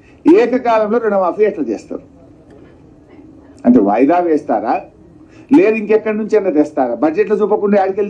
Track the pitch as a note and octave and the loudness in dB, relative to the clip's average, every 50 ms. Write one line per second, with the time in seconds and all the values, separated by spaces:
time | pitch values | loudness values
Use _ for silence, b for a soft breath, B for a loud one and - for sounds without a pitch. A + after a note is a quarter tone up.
0 | b b b b b - F4 A3 A#3+ A#3 B3 B3+ B3+ A#3+ A3+ G#3+ G#3+ G#3 A3 A#3+ | b b b b b 4 4 4 4 2 -2 -2 0 0 0 0 0 0 -2 -2
1 | A3+ G#3+ G3+ G3 F#3 E3+ E3 G3 G#3+ G3+ - D#3+ C3+ A2+ G2+ - - - - - | -2 0 0 0 0 -2 0 0 0 0 0 -4 -6 -6 -6 -8 -10 -14 -14 -14
2 | - - - - - - - - - - - - - - - - - - - - | -14 -20 -20 -20 -20 -20 -20 -20 -20 -20 -20 -20 -20 -20 -20 -20 -20 -20 -20 -20
3 | - - - - - - - - - - - - - B2 B2 B2 G2 G2+ G#2 A#2 | -20 -20 -20 -20 -20 -20 -20 -20 -20 -20 -20 -4 0 2 4 4 4 2 2 2
4 | C#3 C#3+ E3+ F3+ F3+ E3+ D#3 C#3+ - - A#2+ G#2 G2+ A#2+ D#3 G3 - - - - | 2 2 2 0 0 0 -2 -2 -2 -4 -4 -4 -2 -4 -4 -6 -6 -12 -20 -20
5 | - - - - B B B B B B C3 D#3+ F#3+ A3 A3+ A3+ G#3 G3 G#3+ G#3+ | -20 -20 -20 -20 B B B B B B 2 4 4 2 0 -2 0 0 0 0
6 | - G#3+ G#3+ G#3+ A3 F#3 G#3+ G#3 G3 F#3+ D3 D3+ D3 - - D3 B2+ A#2+ A#2 A2+ | 0 -2 -4 -4 -4 -2 -2 0 0 0 0 0 0 0 -2 -4 -2 -2 -2 -2
7 | D3 D#3+ D#3 G3+ G#3 F#3+ G#3+ G3 G#3 F#3+ G#3 - G3+ G3+ G#3 G3 F#3+ G3 F#3+ G#3+ | -2 -2 0 -2 -2 0 0 -2 0 -2 -2 -2 0 0 0 0 0 -2 -2 -4
8 | G3+ | -2